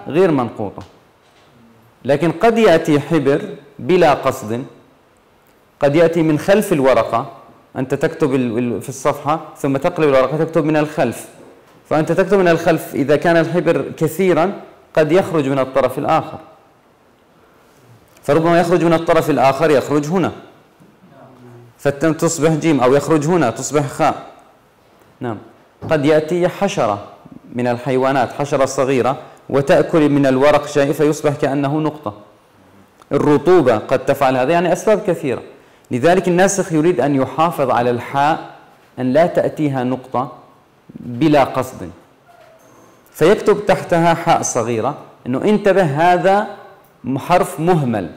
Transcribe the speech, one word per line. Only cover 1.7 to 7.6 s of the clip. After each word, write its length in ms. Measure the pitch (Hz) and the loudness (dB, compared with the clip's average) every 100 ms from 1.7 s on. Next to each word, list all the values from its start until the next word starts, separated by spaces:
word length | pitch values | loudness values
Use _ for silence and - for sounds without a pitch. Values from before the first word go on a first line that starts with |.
| _ _ _ | _ _ _
لكن 280 | 117 143 165 | -2 0 0
قد 260 | 160 226 226 | 0 2 4
يأتي 420 | 214 165 165 147 | 4 4 4 0
حبر 480 | 139 165 135 147 - - - - | 0 0 2 0 -2 -14 -18 -10
بلا 360 | 120 180 165 | 0 2 4
قصد، 500 | 131 135 - 107 117 139 - _ _ _ _ _ _ _ _ _ - | 2 0 -4 -6 -8 -10 -16 _ _ _ _ _ _ _ _ _ -2
قد 160 | 143 147 | 0 4
يأتي 260 | 170 170 | 2 2
من 160 | 160 151 | 0 0
خلف 340 | - 202 208 | 2 2 2
الورقة، 600 | 165 131 117 110 117 135 - - - | 2 2 2 2 -2 -6 -12 -20 -20